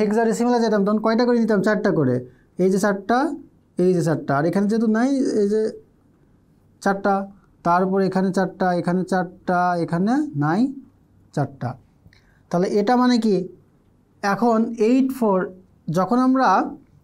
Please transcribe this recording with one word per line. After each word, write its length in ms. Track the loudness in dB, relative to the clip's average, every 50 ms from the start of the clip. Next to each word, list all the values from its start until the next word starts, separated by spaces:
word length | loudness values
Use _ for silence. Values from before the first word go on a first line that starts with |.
হেক্সাডেসিমালে 580 | 0 0 0 0 0 0 0 0 0 0 0 0 0
যেতাম, 160 | 0 0 0 0
তখন 120 | 0 0 0 0
কয়টা 200 | 0 0 2 2
করে 120 | 2 2 2
নিতাম? 180 | 2 0 0 0 2
চারটা 240 | 0 0 0 0 0 0 0
করে। 180 | 0 0 0 -2 -4 -10 -18 -20 _ _ _ -2
এই 100 | 0 0
যে 60 | 2 2 0
চারটা, 340 | 0 -2 -2 -2 -2 0 0 0 -2 -4 -8 -14 -18 _ _ _ _ _ 0
এই 120 | 0 2 2
যে 60 | 2
চারটা, 300 | 0 0 -2 -2 -2 -2 -2 0
আর 60 | 0 0
এখানে 160 | 0 0 0 0
যেহেতু 180 | 0 0 0 0 2 2
নাই, 120 | 0 0 0 0 0 0 0 0
এই 60 | 0 0
যে 100 | 0 -2 -2 -4 -6 -10 -18 _ _ _ _ _ _ _ _ _ _ _ _ _ _ _ _ _ _ _
চারটা, 320 | -4 -4 -2 0 0 0 0 -2 -4 -8 -14 -20 _ _ _ _ 0
তারপর 340 | 2 2 2 2 2 2 0 0 0
এখানে 200 | 0 0 0 0 0
চারটা, 320 | 0 -2 -2 -2 -2 -2 0 0 0
এখানে 220 | 0 -2 -2 -2 -2 -2
চারটা, 480 | -2 -2 -2 -4 -8 -8 -4 -2 0 0 0 0 0 -2 -2
এখানে 300 | -2 -2 -2 0 0 0 -2 -2 -4 -4 -2 -2
নাই, 160 | 0 0 0 0 -2 -4 -8 -18 -20 _ _ _ _ _ _ _ _ -6
চারটা। 360 | -6 -6 -6 -6 -8 -10 -10 -10 -12 _ _ _ _ _ -20 -20 _ _ _ _ _ _ -4
তাহলে 160 | -2 -2 0 0 0 0
এটা 140 | 2 2 2
মানে 200 | 2 2 2 2 2 2
কি? 120 | 0 0 0 -2 -6 -12 -20 _ _ _ _ _ _ _ _ _ _ _ _
এখন 360 | -4 -4 -2 0 2 2 2 2 0 -2 -2 0 2 2
এইট 200 | 4 2 2 0 -2 0
ফোর 200 | 0 2 2 0 -2 -4 -8 -14 -20 _ _ _ _
যখন 320 | -4 -2 -2 0 0 2 2
আমরা 300 | 2 2 2 2 4 4 4 2 0 -2 -6 -14 -20 _ _ -20